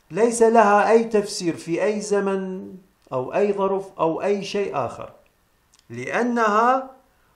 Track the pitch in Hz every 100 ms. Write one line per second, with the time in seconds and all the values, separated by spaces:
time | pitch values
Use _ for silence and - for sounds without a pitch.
0 | - 160 240 226 226 226 202 208 202 226
1 | 226 208 - - 170 147 170 165 202 208
2 | 202 202 196 196 190 185 202 185 _ _
3 | - 131 127 175 208 196 190 190 190 -
4 | 165 156 190 202 - 202 196 139 143 -
5 | - - _ _ _ _ _ _ - 120
6 | 127 196 240 240 220 208 240 262 262 -
7 | _ _ _